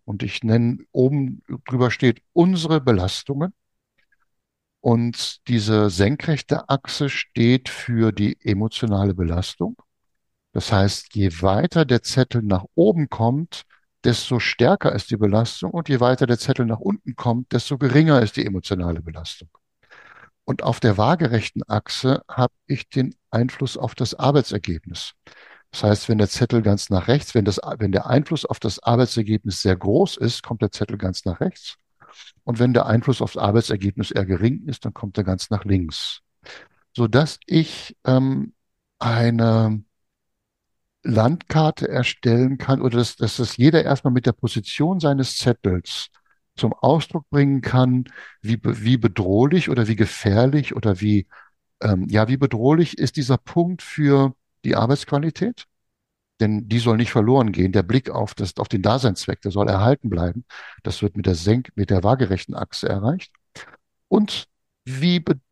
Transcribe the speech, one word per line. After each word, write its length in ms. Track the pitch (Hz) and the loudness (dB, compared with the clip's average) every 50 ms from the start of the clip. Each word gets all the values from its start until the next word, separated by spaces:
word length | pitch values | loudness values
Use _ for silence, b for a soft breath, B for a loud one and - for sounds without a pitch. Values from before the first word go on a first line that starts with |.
| _ | _
Und 180 | - 107 98 - | -10 -8 -8 -6
ich 220 | - - - - | -8 -8 -4 0
nenne, 340 | 110 110 117 117 120 123 - - _ - | 2 2 2 2 2 -2 -4 -8 _ 0
oben 500 | 131 127 135 147 143 135 127 - - _ - 131 127 _ | 2 2 2 2 0 -2 -4 -6 -10 _ -14 -14 -14 _
drüber 240 | - 127 120 127 120 | -6 -2 0 0 0
steht 320 | - - 139 123 113 _ _ _ - | 0 2 2 2 0 _ _ _ 2
unsere 460 | 170 170 185 185 170 160 160 160 156 | 2 4 4 2 0 0 0 0 2
Belastungen. 720 | 127 127 110 92 90 90 - - - - 139 139 160 185 - _ _ _ _ _ _ _ _ _ _ _ _ _ _ _ _ _ _ _ _ _ _ _ _ _ | 4 2 2 2 2 0 -4 -6 -8 -8 -6 -4 -4 -6 -8 _ _ _ _ _ _ _ _ _ _ _ _ _ _ _ _ _ _ _ _ _ _ _ _ _
Und 680 | - 120 113 117 120 120 117 - - - - _ _ - | 0 2 2 2 2 -2 -4 -6 -8 -10 -10 _ _ -2
diese 420 | 120 113 101 107 110 107 104 104 | 0 0 2 2 2 4 2 2
senkrechte 760 | 87 90 98 107 147 - - 165 156 131 - - 147 - - - | 2 2 2 2 2 -2 -2 -4 -4 -4 -2 -2 -4 -4 0 -2
Achse 420 | 139 135 _ - - - 147 135 | -2 -2 _ -8 -6 -4 -4 -4
steht 580 | - - - _ - 120 117 117 127 127 127 - | -4 -6 -10 _ -2 2 4 4 4 2 0 -4
für 440 | - - - - 120 113 113 110 101 | -14 -12 -8 -4 0 2 2 2 2
die 260 | 98 104 107 - _ - | 0 0 -2 -2 _ -4
emotionale 720 | 117 101 98 107 110 - - 127 113 101 95 98 101 92 | -2 -2 0 -2 -4 -4 -4 -4 -2 0 0 0 0 0
Belastung. 640 | 95 90 82 82 90 90 - - - 87 220 254 _ _ _ _ _ _ _ _ _ _ _ _ _ _ _ - | -2 -2 -2 -2 -4 -4 -6 -6 -6 -6 -6 -6 _ _ _ _ _ _ _ _ _ _ _ _ _ _ _ -8
Das 200 | - - - 107 | -6 -2 0 2
heißt, 420 | 98 98 98 - - - _ - | 2 2 2 0 -4 -12 _ -6
je 160 | 104 98 95 82 82 92 | -2 -2 -2 -2 0 0
weiter 420 | 95 95 110 160 175 - 165 156 | 0 2 2 0 0 2 0 2
der 160 | 131 127 113 - | 2 2 0 0
Zettel 400 | - - 131 127 - - 120 107 | -2 0 0 0 0 0 -4 0
nach 220 | 104 95 92 98 - - | 0 -2 -2 -2 -4 0
oben 340 | - 170 220 185 165 147 - | 2 2 4 4 2 -2 -4
kommt, 540 | - - 113 117 131 147 170 - - - - _ _ _ _ _ _ _ - | -2 -2 0 0 0 0 -4 -6 -12 -18 -18 _ _ _ _ _ _ _ 0
desto 360 | 120 117 - - - 131 113 | 0 0 0 -2 -2 -2 -2
stärker 520 | - - - - 113 147 202 - - - - | -2 -4 0 2 4 4 4 2 0 -2 -2
ist 160 | - - - | -2 -4 -4
die 80 | 117 104 | -2 0
Belastung. 540 | 107 98 101 110 117 - - - 160 156 - | 0 2 2 2 0 0 -4 -6 -8 -6 -6
Und 160 | 170 160 - | -6 -4 -2
je 120 | 139 117 | 0 2
weiter 260 | 123 123 127 - 143 | 4 2 4 2 2
der 120 | 120 120 - | 0 0 -2
Zettel 280 | - - 131 - 120 | 0 -2 -2 0 0
nach 140 | 113 113 - | -2 -2 -4
unten 360 | - 196 208 - - 143 120 | -2 -4 -4 -4 -6 -12 -12
kommt, 360 | - - 123 117 123 127 _ - | -4 -2 -2 -2 -2 -4 _ -4
desto 260 | 120 - - 143 123 | -4 -4 -4 -6 -2
geringer 440 | 143 123 120 147 160 160 147 123 113 | -2 4 4 4 6 6 6 4 4
ist 140 | 101 - | 2 0
die 100 | - - | -4 -6
emotionale 560 | 104 98 90 - - 101 90 85 87 82 82 82 | -4 -4 -6 -4 -4 -4 -2 -2 -4 -4 -6 -8
Belastung. 460 | 82 78 78 82 - - - 80 - _ _ _ _ _ _ b b b b b b b b b b b _ _ | -12 -12 -14 -14 -14 -16 -18 -20 -20 _ _ _ _ _ _ b b b b b b b b b b b _ _
Und 180 | - - - - | -8 -6 -4 -2
auf 180 | - 120 - | -4 -4 2
der 180 | - 113 98 104 | 2 2 4 4
waagerechten 640 | 107 127 175 160 165 113 120 110 - - - - - - | 2 2 2 2 0 0 0 0 -2 -2 -8 -8 -6 -2
Achse 540 | 107 107 - - - - - 131 - - _ _ | -2 -4 -2 -4 -10 -2 0 0 0 0 _ _
habe 240 | - - 123 - _ _ _ | -2 0 0 0 _ _ _
ich 220 | - 139 - - _ | -8 -8 -8 -8 _
den 260 | - 135 127 - - _ _ _ | -2 -2 -2 -2 -4 _ _ _
Einfluss 460 | - 110 123 131 - - 143 123 - | -2 0 0 0 -2 -4 -6 -6 -4
auf 180 | - 127 120 - | -6 -8 -8 -4
das 200 | - 120 - - | -4 -6 -6 -4
Arbeitsergebnis. 960 | - 123 135 143 147 - - - 104 - - 85 80 _ 90 85 - - - - _ _ b b b b b b b b b | -2 0 2 4 2 2 0 -4 -6 -4 -4 -6 -6 _ -12 -14 -12 -12 -14 -16 _ _ b b b b b b b b b
Das 140 | - - - | -8 0 2
heißt, 240 | 104 107 - - - | 2 2 2 2 0
wenn 100 | 113 107 | 2 2
der 100 | 104 - | 2 0
Zettel 340 | - - 123 - 123 117 107 | 0 -2 -2 2 2 2 2
ganz 280 | 104 101 101 - - | 2 0 0 0 -2
nach 180 | 101 92 - - | -2 -2 2 2
rechts, 260 | 127 147 - - - | 2 0 0 0 0
wenn 100 | 117 98 | 0 2
das, 160 | 104 98 - - - - 117 | 2 0 -2 -4 -8 -6 -4
wenn 140 | 107 98 95 | -4 0 0
der 140 | 92 - - | -2 0 2
Einfluss 360 | 123 139 156 - 165 143 - | 2 2 2 0 -4 -4 -4
auf 140 | - - - | -6 -8 -4
das 220 | - 110 - - - | -4 -6 -6 -4 0
Arbeitsergebnis 800 | 120 117 120 127 117 - 120 107 104 107 107 - 98 87 - - | 0 2 2 2 2 0 -4 -2 -2 -2 -2 -2 -4 -6 -2 0
sehr 140 | 98 92 | 0 0
groß 400 | 87 - 98 107 160 196 - - | 0 0 0 2 2 2 0 -2
ist, 260 | - 113 117 - - - | -4 -4 -4 -4 -4 -8
kommt 200 | - 123 104 113 | -10 -6 -4 -4
der 100 | 98 - | -4 -2
Zettel 260 | - 104 - - 101 | -4 -6 -6 -6 -6
ganz 260 | - 92 87 - - | -4 -4 -6 -4 -6
nach 160 | 98 90 - | -6 -4 -2
rechts. 360 | - 185 - - - - - _ _ _ _ _ B B B B B B B _ _ | -4 -4 -4 -6 -18 -20 -20 _ _ _ _ _ B B B B B B B _ _
Und 140 | - 120 110 | -6 -2 0
wenn 160 | 123 131 117 | 2 2 4
der 120 | 117 - | 2 2
Einfluss 360 | - 110 117 - 139 120 - 113 | 4 2 2 2 2 -2 0 -2
aufs 140 | 104 - | -6 -4
Arbeitsergebnis 760 | - - 101 101 117 - - - 92 98 101 - - 98 - | -2 -2 2 2 2 2 2 -2 -2 -2 -4 -4 -4 -6 -4
eher 160 | - 101 95 | -2 -4 0
gering 400 | 92 95 85 104 120 143 208 - | 0 0 0 2 0 0 -2 -6
ist, 180 | 156 123 - - | -10 -10 -8 -10
dann 100 | 107 - | -12 -10
kommt 240 | - - 101 - 107 | -8 -12 -8 -6 -4
er 60 | 95 | -2
ganz 260 | 92 92 90 - - | -2 -2 -4 -4 -6
nach 140 | 107 98 - | -6 -6 -2
links. 560 | 98 98 95 85 78 - - - - - - _ _ _ _ B B B B B B B B B _ _ | 0 0 0 0 -4 -8 -10 -10 -10 -12 -12 _ _ _ _ B B B B B B B B B _ _
Sodass 420 | - 117 110 - 135 160 - - - - | -2 -2 2 4 2 2 2 -2 -12 -8
ich, 500 | - - 160 156 - - - - - - _ - | 0 2 2 2 0 -4 -16 -16 -18 -20 _ 0
ähm, 480 | 127 127 131 131 135 135 135 139 - _ _ _ _ _ _ _ _ _ - | 2 2 2 2 2 -2 -2 -6 -8 _ _ _ _ _ _ _ _ _ -6
eine 840 | - 117 113 117 117 117 117 113 113 113 113 113 113 110 107 107 107 _ _ _ _ _ _ _ _ _ _ _ _ _ _ _ _ _ _ _ _ _ _ _ - | -4 -2 0 2 2 2 2 2 2 4 4 4 2 2 0 -4 -8 _ _ _ _ _ _ _ _ _ _ _ _ _ _ _ _ _ _ _ _ _ _ _ -6
Landkarte 840 | - 113 110 110 127 170 165 - - - 156 156 156 - - 139 - | -2 2 2 2 2 2 -2 -6 -2 0 2 2 2 2 -2 -4 -4
erstellen 680 | 131 131 123 - - _ - 123 117 120 127 131 139 127 | -2 -2 -2 -4 -6 _ 2 2 4 4 4 2 0 -4
kann 240 | - - 139 - - | -2 -2 0 0 0
oder 160 | 123 113 120 | 0 2 2
dass, 180 | 117 - - | 0 0 -2
dass 200 | - 117 107 - | -4 -4 -4 -2
das 200 | - 120 - - | -4 -4 -4 0
jeder 260 | - 123 156 160 156 - | 4 4 6 6 6 2
erstmal 280 | 139 139 - - 135 123 | 2 0 0 0 0 0
mit 140 | 127 - | 2 2
der 60 | 123 - | 0 -2
Position 680 | - - 117 - 113 98 - - - 147 170 196 180 | 0 -4 -4 -4 -4 -8 -8 -4 -2 0 0 0 0
seines 380 | 156 143 139 135 131 - - - | 0 0 0 0 -2 -4 -4 -2
Zettels 720 | - 127 117 _ - 101 90 87 - - - - - - _ _ _ _ _ _ _ _ _ | 0 0 0 _ 0 -2 -2 -2 -4 -8 -12 -12 -12 -14 _ _ _ _ _ _ _ _ _
zum 180 | - - 113 - | -2 -2 -2 -2
Ausdruck 540 | - - 123 156 160 - - - 165 - - | 2 2 2 4 2 0 -4 -8 -10 -8 -2
bringen 320 | 143 143 143 139 139 131 - | 0 2 2 4 2 0 -2
kann, 420 | - 120 131 127 127 127 127 123 B B B B B B B - | 0 2 2 4 4 2 0 -2 B B B B B B B -4
wie 140 | 104 117 107 | -4 -4 -2
be-, 240 | - - - 110 104 | -2 -4 -4 -2 0
wie 140 | 113 131 117 | 2 2 2
bedrohlich 720 | 113 110 85 - 95 92 98 107 131 143 175 180 - - | 2 0 0 0 -2 0 2 2 4 4 2 0 0 0
oder 180 | - 123 110 104 | 0 0 0 0
wie 80 | 113 | 2
gefährlich 800 | 98 107 - - - - 104 98 110 123 135 143 147 135 - - | 0 0 -2 -2 -2 0 2 4 4 4 4 2 0 -2 -2 -6
oder 240 | - - 107 95 90 | -4 -2 -2 -2 0
wie, 260 | 104 107 104 101 - b b b b b b _ _ _ _ _ - | 0 2 2 2 0 b b b b b b _ _ _ _ _ -2
ähm, 240 | 107 98 90 95 - | 0 0 0 -2 0
ja, 200 | 107 107 110 113 | 2 2 2 2
wie 80 | 135 131 | 2 0
bedrohlich 600 | 139 - - 107 117 139 156 165 170 - - - | 0 -2 -2 0 2 2 4 4 2 0 0 -4
ist 180 | - 127 - | -4 -4 -2
dieser 220 | 156 131 123 131 - | -4 0 0 0 -2
Punkt 440 | _ - - 170 170 180 185 165 - | _ -4 -2 -2 -2 -2 -4 -8 -12
für 520 | - - 156 151 143 139 139 135 135 127 _ _ _ _ _ - | -14 -6 -2 2 4 4 4 4 2 0 _ _ _ _ _ -4
die 120 | - - | -2 0
Arbeitsqualität? 880 | 107 110 120 139 - - - 147 143 156 160 - - 185 240 240 - - _ _ _ _ _ _ _ _ _ _ _ _ _ _ - | 0 2 0 0 -2 -2 -4 -4 -2 -2 -2 -4 -4 -4 -6 -6 -8 -16 _ _ _ _ _ _ _ _ _ _ _ _ _ _ -2
Denn 280 | 113 107 107 104 - 101 | 0 0 0 -2 -2 -2
die 120 | 113 120 | -2 0
soll 180 | 113 123 110 110 | 2 2 2 2
nicht 140 | 120 - - | 0 0 2
verloren 400 | 117 104 113 131 139 117 107 90 | 2 2 4 4 4 4 2 2
gehen. 200 | 90 90 95 92 | 0 0 2 2
Der 100 | 104 87 | 0 0
Blick 260 | 87 113 135 - - | 2 0 0 0 0
auf 240 | 82 - 107 - - | -6 -6 -6 -6 -6
das, 220 | - 101 87 - - | -6 -8 -8 -4 -6
auf 100 | 98 - | -6 -4
den 140 | - 101 92 | -4 0 2
Daseinszweck, 600 | 104 117 135 123 113 90 - - - 90 - - | 2 2 2 2 0 -2 -2 -6 -8 -8 -6 -6
der 100 | 101 90 | -6 -2
soll 160 | 101 101 107 | 0 0 2
erhalten 420 | 101 95 104 123 143 - - 107 | 2 2 4 2 2 2 0 -4
bleiben. 340 | 95 85 87 87 85 120 - B B B B B B B B | -2 -2 -2 -2 -4 -6 -12 B B B B B B B B
Das 180 | 98 - - 104 | -8 -6 -2 -4
wird 140 | 101 - | -4 -4
mit 100 | 98 95 | -2 0
der 80 | 95 90 | 0 0
senk-, 340 | 80 85 101 113 131 123 - - | 0 2 2 2 2 0 -6 -4
mit 140 | 101 98 - | -6 0 2
der 140 | 101 92 87 | 2 2 4
waagerechten 500 | 104 131 131 123 92 95 85 - - - | 2 2 2 2 0 -2 -4 -4 -8 -10
Achse 320 | - - - - - - - | -10 -10 -10 -10 -8 -4 -4
erreicht. 440 | 98 98 104 123 170 190 - - _ _ _ _ _ B B B B B _ _ _ _ _ - | -4 -2 -2 -2 -2 -2 -6 -14 _ _ _ _ _ B B B B B _ _ _ _ _ 0
Und 380 | - 214 208 - - - - _ _ _ _ _ _ _ _ | 2 2 2 0 -4 -10 -12 _ _ _ _ _ _ _ _
wie 340 | 127 131 131 156 180 175 175 | -10 -6 0 2 2 2 2
be-, 200 | 156 - 151 131 _ _ | 0 -2 -4 -4 _ _